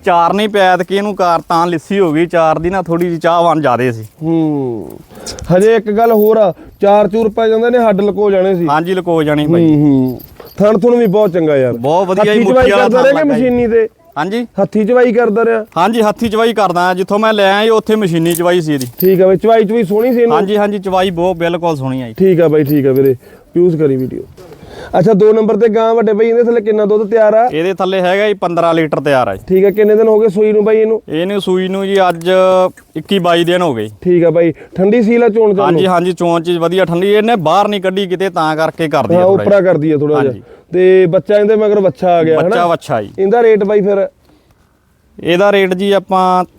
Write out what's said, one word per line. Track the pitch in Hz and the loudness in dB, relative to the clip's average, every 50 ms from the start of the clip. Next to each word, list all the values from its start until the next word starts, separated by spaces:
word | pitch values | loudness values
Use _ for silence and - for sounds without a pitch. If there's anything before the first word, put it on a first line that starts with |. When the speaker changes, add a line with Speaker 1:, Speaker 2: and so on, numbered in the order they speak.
| _ | _
Speaker 1:
ਚਾਰ | 190 175 170 170 170 175 | 0 2 2 2 0 0
ਨਹੀਂ | 202 214 214 | -2 -4 -2
ਪਿਆ | 208 202 190 185 180 | 0 0 2 2 2
ਐਤਕੀ | 175 180 - 185 | 0 -2 -2 -4
ਇਹਨੂੰ, | 196 202 208 196 | -4 -4 -4 -4
ਕਾਰ | 180 190 175 170 165 - _ | -2 -2 0 0 -2 -2 _
ਤਾਂ | 175 165 170 | -2 -2 0
ਲਿੱਸੀ | 175 175 156 - - 196 202 | -2 -2 -6 -6 -4 -2 0
ਹੋ | 196 165 | 0 0
ਗਈ। | 147 156 175 | 2 0 -2
ਚਾਰ | 170 180 170 160 156 156 156 | 0 0 0 0 0 0 -2
ਦੀ | 160 175 | -4 -4
ਨਾ | 190 190 | -4 -4
ਥੋੜੀ | 175 165 170 170 175 | -4 -4 -4 -2 -2
ਜਿਹੀ | 180 170 160 | -4 -4 -2
ਚਾਹਵਾਨ | 151 165 170 175 170 170 160 160 | -2 0 0 2 2 2 0 0
ਜ਼ਿਆਦੇ | 147 135 120 117 127 127 | 0 0 0 0 -2 -2
ਸੀ। | 117 110 110 110 _ _ 156 | -4 -6 -12 -16 _ _ -6
Speaker 2:
ਹੂੰ। | 160 165 165 160 156 151 143 135 123 117 107 87 65 52 - - _ - - - - - - - - 170 | -4 -2 -2 -2 -2 -4 -4 -6 -6 -8 -10 -12 -14 -16 -20 -20 _ -20 -18 -16 -16 -14 -14 -4 0 0
ਹਜੇ | 185 202 220 226 | 2 4 4 2
ਇੱਕ | 226 - 214 | 2 0 -2
ਗੱਲ | 208 208 233 233 | -2 0 0 2
ਹੋਰ | 226 214 208 214 226 | 2 2 2 2 2
ਆ, | 226 214 185 156 - - - - _ | 2 2 0 0 -6 -16 -20 -8 _
ਚਾਰ | 202 202 202 208 208 | 2 2 4 4 2
ਚੂਰ | 175 190 226 226 214 | 2 0 -2 -2 -2
ਪੈ | 208 - 226 | -2 -2 0
ਜਾਂਦੇ | 220 220 220 233 240 | 0 0 0 0 0
ਨੇ, | 247 | 0
ਹੱਡ | 247 233 220 202 185 | 2 2 2 0 0
ਲੁਕੋ | 208 202 180 190 208 208 | 0 -2 -2 0 0 0
ਜਾਣੇ | 196 190 185 190 196 | 2 0 0 0 0
ਸੀ। | 175 170 | -2 0
Speaker 1:
ਹਾਂਜੀ, | 151 143 156 165 175 190 | 0 0 -2 0 -2 -4
ਲੁਕੋ | 185 170 175 165 160 156 | -4 -2 -2 -2 0 0
ਜਾਣੀ | 151 147 147 151 | 0 0 -2 0
ਬਾਈ। | 151 170 170 165 160 151 | 0 2 2 2 2 2
Speaker 2:
ਹੂੰ, | 147 | 2
ਹੂੰ। | 151 147 139 135 131 127 123 - - - - - - - - | 2 2 2 2 0 -2 -6 -10 -16 -20 -20 -20 -20 -20 -4
ਥਣ | - 196 208 220 | 0 0 2 2
ਥੁਣ | 202 175 240 240 | 2 2 2 2
ਵੀ | 240 240 | 2 2
ਬਹੁਤ | 208 175 208 214 202 | 2 2 2 0 0
ਚੰਗਾ | 160 180 160 151 147 | 0 -2 0 0 2
ਯਾਰ। | 139 131 123 117 | 2 0 0 -2
Speaker 1:
ਬਹੁਤ | 117 117 139 156 180 202 | -2 -2 -2 0 0 0
ਵਧੀਆ | 175 190 185 214 | 0 0 0 0
ਜੀ, | 208 | 2
Speaker 2:
ਹੱਥੀਂ | 214 220 233 | 2 2 2
ਚਵਾਈ | - 254 | 2 2
Speaker 1:
ਮੁੱਠੀ | 254 254 233 | 2 2 2
ਵਾਲਾ | 202 202 - | 2 2 2
Speaker 2:
ਕਰਦਾ | 240 220 | 2 2
Speaker 1:
ਥਣ | 254 254 | 2 2
Speaker 2:
ਰਿਹਾ | 269 285 311 311 | 2 2 2 0
ਕਿ | 285 | 0
Speaker 1:
ਲੱਗਾ | 269 226 | 0 0
ਜੀ। | 262 | 0
Speaker 2:
ਮਸ਼ੀਨੀ | 254 247 240 240 | 0 0 0 0
ਤੇ? | 226 226 233 220 220 _ _ _ _ _ | 0 0 0 0 -2 _ _ _ _ _
Speaker 1:
ਹਾਂਜੀ। | 139 151 185 202 233 247 220 _ - | -8 -6 -4 -4 -6 -8 -6 _ -4
Speaker 2:
ਹੱਥੀਂ | 202 - - 208 214 | -4 -2 0 -2 0
ਚਵਾਈ | 196 247 247 247 254 | 2 2 2 2 2
ਕਰਦਾ | 214 240 240 233 202 226 233 | 2 0 0 0 0 0 0
ਰਿਹਾ? | 233 226 220 214 - - | 0 -2 -2 -4 -6 -2
Speaker 1:
ਹਾਂਜੀ, | 160 175 202 226 240 | -2 0 0 2 0
ਹੱਥੀਂ | 214 208 202 - 226 226 | 0 0 0 -2 -4 -4
ਚਵਾਈ | 196 220 226 233 220 | -2 0 0 0 0
ਕਰਦਾ। | 220 202 180 170 175 175 185 185 | 0 -2 0 0 0 0 0 0
ਜਿੱਥੋਂ | 180 190 - 196 208 | -2 -4 -2 -2 -2
ਮੈਂ | 220 220 220 | 0 0 0
ਲੈ | 208 196 190 196 | 2 2 0 2
ਆਇਆ | 202 214 | 0 0
ਜੀ, | 226 | 0
ਉੱਥੇ | 226 220 202 - 220 | 0 0 0 -2 -2
ਮਸ਼ੀਨੀ | 220 214 175 165 170 160 170 170 | -2 0 -2 -2 0 0 0 -2
ਚਵਾਈ | 165 175 175 180 180 | 0 0 0 0 0
ਸੀ | 160 156 151 | 0 -2 -4
ਇਹਦੀ। | 139 131 123 - - | -4 -4 -8 -6 -2
Speaker 2:
ਠੀਕ | 180 190 190 175 | 0 0 2 4
ਆ | 190 | 4
ਬਾਈ, | 185 190 | 2 2
ਚਵਾਈ | 180 - 214 226 226 220 | 2 2 2 2 2 2
ਚਵਾਈ | 190 220 240 226 | 0 0 -2 -2
ਸੋਹਣੀ | 165 202 214 226 262 247 | 0 -2 -2 0 0 0
ਸੀ | 240 | 0
ਇਹਨੂੰ? | 240 233 233 | 2 2 2
Speaker 1:
ਹਾਂਜੀ, | 160 196 185 214 | 0 0 0 -2
ਹਾਂਜੀ, | 208 208 208 208 208 | -2 -2 -2 -4 -6
ਚਵਾਈ | 185 196 185 185 185 196 | -6 -2 -2 0 0 -2
ਬਹੁਤ | 180 165 170 185 185 | -2 -2 -2 -2 -2
ਬਿਲਕੁਲ | 165 170 170 170 175 170 170 160 | -2 -4 -4 -4 -2 -2 -4 -4
ਸੋਹਣੀ | 139 131 131 131 131 | -4 -4 -6 -6 -6
ਆ | 127 | -8
ਜੀ। | 117 110 | -10 -4
Speaker 2:
ਠੀਕ | - 190 190 160 160 | 0 2 2 4 4
ਆ | 170 | 2
ਬਾਈ, | 156 147 156 151 | 2 2 0 0
ਠੀਕ | 135 151 147 131 | 0 0 0 0
ਆ | 135 | 2
ਵੀਰੇ। | 131 135 135 135 127 123 - - - - _ _ _ | 2 2 2 2 0 -2 -6 -20 -20 -20 _ _ _
ਪਿਊਜ਼ | 165 175 180 165 | 0 0 2 2
ਕਰੀ | 151 156 143 135 | 0 0 0 0
ਵੀਡੀਓ। | 131 131 123 - - - - - - - - - - - - - - - - - 185 | -2 -4 -8 -8 -12 -14 -16 -20 -20 -20 -20 -20 -20 -20 -20 -20 -20 -16 -4 -2 0
ਅੱਛਾ, | 170 214 226 | 2 2 2
ਦੋ | 180 208 214 214 | 4 4 4 4
ਨੰਬਰ | 220 220 214 226 | 2 0 0 0
ਤੇ | 202 226 | 0 0
ਗਾਂ | 220 202 226 226 226 226 | 0 0 0 0 0 0
ਵੱਡੇ | 233 226 214 220 | 0 0 0 0
ਬਾਈ, | 202 220 | 0 0
ਇਹਦੇ | 233 226 233 240 | 2 2 2 2
ਥੱਲੇ | 233 233 240 | 2 0 -2
ਕਿੰਨਾ | 208 220 214 214 208 | -2 -2 -2 0 0
ਦੁੱਧ | 196 214 214 226 196 | 0 0 -2 -2 0
ਤਿਆਰ | 220 226 214 214 214 | 0 2 2 4 4
ਆ? | 220 233 254 240 | 2 0 0 -2
Speaker 1:
ਇਹਦੇ | 156 165 185 190 | -2 -2 -4 -2
ਥੱਲੇ | 170 196 185 190 190 | -4 -4 -2 -2 -2
ਹੈਗਾ | 180 180 185 196 208 | 0 0 0 0 0
ਜੀ | 214 208 | -2 -2
ਪੰਦਰਾਂ | 196 - 175 170 165 170 170 165 | -2 -4 -4 -2 0 0 0 0
ਲੀਟਰ | 165 160 151 160 160 | 0 0 -2 -2 -4
ਤਿਆਰ | 135 147 139 131 120 | -2 0 0 0 0
ਆ | 104 95 | -2 -4
ਜੀ। | 98 - | -8 -4
Speaker 2:
ਠੀਕ | - 185 190 190 | -2 0 2 2
ਆ, | 202 | 2
ਕਿੰਨੇ | 185 208 214 208 214 | 2 2 2 2 4
ਦਿਨ | 208 226 | 2 2
ਹੋ | 226 214 214 | 2 2 2
ਗਏ | 220 | 2
ਸੂਈ | 220 165 202 214 214 | 0 0 0 0 2
ਨੂੰ | 214 214 208 | 2 0 0
ਬਾਈ | 220 220 | 2 0
ਇਹਨੂੰ? | 220 220 220 226 214 _ - | 0 0 0 -2 -4 _ -8
Speaker 1:
ਇਹਨੂੰ | 160 156 175 190 208 202 | -6 -6 -4 -4 -4 -6
ਸੂਈ | 185 196 185 185 185 | -4 -2 -2 -2 -2
ਨੂੰ | 185 190 196 196 | -4 -4 -6 -4
ਜੀ | 190 196 196 190 180 | -2 0 0 0 0
ਅੱਜ | 175 170 165 180 185 185 185 185 185 185 185 180 - - _ _ _ | -2 -4 -2 0 0 2 2 2 2 2 0 -2 -4 -10 _ _ _
ਇੱਕੀ | 156 156 - 202 196 | -14 -6 -4 -4 -2
ਬਾਈ | 170 175 170 170 170 | 0 0 0 0 0
ਦਿਨ | 165 175 180 | 0 0 0
ਹੋ | 180 165 131 | 0 -2 -2
ਗਏ। | 113 104 110 107 - | -4 -6 -8 -10 -8
Speaker 2:
ਠੀਕ | - 185 180 175 165 | -2 0 0 2 2
ਆ | 170 | 2
ਬਾਈ, | 156 170 170 165 147 - - - - | 2 2 0 0 -2 -6 -14 -14 -4
ਠੰਡੀ | - 185 202 214 247 | -2 0 2 2 2
ਸੀਲ | 220 202 233 233 240 | 2 2 2 2 2
ਆ | 233 | 2
ਚੋਣ | 202 226 226 208 | 2 2 2 2
ਚਾਣ | 202 | 2
ਨੂੰ? | 185 - | 0 0
Speaker 1:
ਹਾਂਜੀ, | 143 170 160 185 | 0 0 0 0
ਹਾਂਜੀ, | 185 185 175 175 185 | 0 0 0 0 -2
ਚੋਣ | 180 - 175 170 170 170 | -4 -2 -2 -2 -2 -2
ਚ | 160 175 | -2 -2
ਵਧੀਆ | 175 170 165 170 170 190 185 | -2 -2 -2 -2 0 0 0
ਠੰਡੀ। | 170 170 170 185 202 208 | 0 -2 -2 0 0 0
ਇਹਨੇ | 214 214 226 240 | 0 2 0 0
ਬਾਹਰ | 214 156 156 165 190 208 | 0 0 0 0 2 0
ਨਹੀਂ | 220 208 202 | 0 -2 -4
ਕੱਢੀ | 180 190 185 196 202 | -4 -4 -4 -4 -4
ਕਿਤੇ, | 180 185 165 190 196 | -4 -4 -4 -4 -4
ਤਾਂ | 175 180 160 156 156 | -2 -2 -2 -2 -2
ਕਰਕੇ | 151 160 156 - - 170 | -2 -2 -4 -2 -4 -6
ਕਰਦੀ | 156 147 147 123 104 - | -2 -2 -2 0 0 0
ਆ | |
Speaker 2:
ਹਾਂ, | 180 180 | 2 2
Speaker 1:
ਥੋੜ੍ਹਾ | 185 196 190 208 | 2 2 2 2
Speaker 2:
ਉਪਰਾ | 208 202 196 | 2 2 2
Speaker 1:
ਜਿਹਾ। | 180 185 175 | 2 2 0
Speaker 2:
ਕਰਦੀ | 156 147 160 | 0 0 0
ਆ | 151 | 0
ਥੋੜ੍ਹਾ | 143 147 147 151 147 | 0 0 0 0 0
ਜਿਹਾ। | 143 135 | 0 -2
Speaker 1:
ਹਾਂਜੀ। | 120 98 - - - - _ _ 165 | -4 -6 -14 -20 -20 -20 _ _ -2
Speaker 2:
ਤੇ | 180 185 185 185 185 185 | 2 4 4 4 4 4
ਬੱਚਾ | 175 165 190 - - 208 | 4 2 0 0 2 0
ਇਹਦੇ | 208 208 208 220 | 0 2 2 2
ਮਗਰ | 214 214 208 208 214 | 2 2 0 0 0
ਵੱਛਾ | 190 180 170 - 190 180 | 0 0 -2 -2 0 0
ਆ | 175 170 160 | 2 2 2
ਗਿਆ, | 160 160 156 | 2 2 2
Speaker 1:
ਬੱਚਾ | 156 180 220 | 0 0 0
Speaker 2:
ਹਨਾ? | 240 - | 0 0
Speaker 1:
ਵੱਛਾ | 170 165 - - - 139 113 | 0 -2 -4 -4 -4 -4 -4
ਜੀ। | 104 101 - - | -4 -6 -6 -4
Speaker 2:
ਇਹਦਾ | 196 196 220 240 240 | -2 0 2 2 4
ਰੇਟ | 226 220 202 208 | 4 2 2 0
ਬਾਈ | 196 214 214 | 0 0 0
ਫਿਰ? | 185 202 202 196 190 185 _ _ _ _ _ _ _ _ _ _ _ _ _ _ _ _ _ _ _ _ _ - - | 0 0 0 -2 -2 -4 _ _ _ _ _ _ _ _ _ _ _ _ _ _ _ _ _ _ _ _ _ -8 -4
Speaker 1:
ਇਹਦਾ | 143 170 175 202 202 | -2 0 2 2 2
ਰੇਟ | 196 202 190 185 185 | 2 2 0 0 -2
ਜੀ | 180 202 202 | -4 -2 -2
ਆਪਾਂ | 202 190 190 _ 196 185 185 185 185 185 180 - _ | -2 -2 -2 _ -2 0 0 0 0 0 -2 -4 _